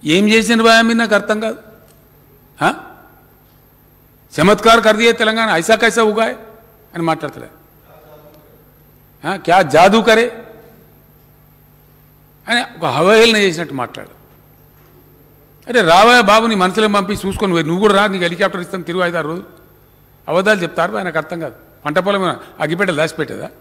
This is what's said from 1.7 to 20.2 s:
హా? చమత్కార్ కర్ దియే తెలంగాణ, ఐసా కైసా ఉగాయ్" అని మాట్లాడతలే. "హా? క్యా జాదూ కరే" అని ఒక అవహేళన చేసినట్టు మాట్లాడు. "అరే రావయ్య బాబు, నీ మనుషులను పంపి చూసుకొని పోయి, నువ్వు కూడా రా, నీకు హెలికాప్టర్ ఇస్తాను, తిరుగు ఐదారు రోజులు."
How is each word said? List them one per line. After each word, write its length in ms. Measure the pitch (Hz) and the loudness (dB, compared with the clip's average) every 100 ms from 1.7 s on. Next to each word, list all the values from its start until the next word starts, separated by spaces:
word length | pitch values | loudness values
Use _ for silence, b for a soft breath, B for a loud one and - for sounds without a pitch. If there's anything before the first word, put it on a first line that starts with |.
| - _ _ _ _ _ _ _ _ | -20 _ _ _ _ _ _ _ _
హా? 120 | 156 - - - _ _ _ _ _ _ _ _ _ _ _ _ _ - | -4 -4 -14 -20 _ _ _ _ _ _ _ _ _ _ _ _ _ -2
చమత్కార్ 440 | 165 208 226 233 | 2 2 4 4
కర్ 120 | 220 214 | 4 2
దియే 160 | 233 | 2
తెలంగాణ, 360 | 233 220 220 220 | 2 -2 -2 -2
ఐసా 220 | 170 170 | -2 0
కైసా 280 | 220 233 226 | 0 2 0
ఉగాయ్" 340 | 220 208 226 - - - _ _ _ | 0 0 -4 -6 -16 -20 _ _ _
అని 80 | 180 | -6
మాట్లాడతలే. 460 | 165 160 151 131 113 - _ _ _ - - - - - _ _ _ _ _ _ _ _ | -4 -4 -6 -12 -20 -20 _ _ _ -20 -20 -20 -20 -20 _ _ _ _ _ _ _ _
"హా? 120 | 151 190 | -10 -8
క్యా 260 | - 175 | 2 2
జాదూ 400 | 170 147 185 220 | 4 4 4 4
కరే" 420 | 226 220 240 - - - - - _ _ _ _ _ _ _ _ _ _ _ _ _ _ _ _ - | 2 2 0 -6 -20 -20 -20 -20 _ _ _ _ _ _ _ _ _ _ _ _ _ _ _ _ -6
అని 120 | 240 | -4
ఒక 240 | 254 - | -4 -6
అవహేళన 520 | 160 131 175 214 233 214 | -4 0 2 4 4 2
చేసినట్టు 380 | 196 165 160 | 0 -2 -8
మాట్లాడు. 440 | 139 120 - 98 - _ _ _ _ _ _ _ _ _ _ _ _ _ _ - | -8 -10 -12 -20 -20 _ _ _ _ _ _ _ _ _ _ _ _ _ _ -4
"అరే 120 | 247 | 0
రావయ్య 420 | 180 175 220 247 | 4 6 6 4
బాబు, 240 | 202 214 226 | 4 2 2
నీ 80 | |
మనుషులను 400 | 214 185 185 214 | 0 -2 0 0
పంపి 180 | 208 190 208 190 | 0 -2 -6 -6
చూసుకొని 260 | 196 202 | -4 -2
పోయి, 120 | 170 | -2
నువ్వు 160 | 156 175 | -2 0
కూడా 140 | 214 | 2
రా, 120 | 196 208 | 2 0
నీకు 160 | 196 | -2
హెలికాప్టర్ 380 | 175 175 196 185 | -4 -2 -4 -4
ఇస్తాను, 220 | 175 190 | -10 -12
తిరుగు 200 | 170 175 | -8 -4
ఐదారు 260 | 180 170 151 | -4 -4 -6
రోజులు." 160 | 170 196 - _ _ _ _ _ _ | -10 -14 -20 _ _ _ _ _ _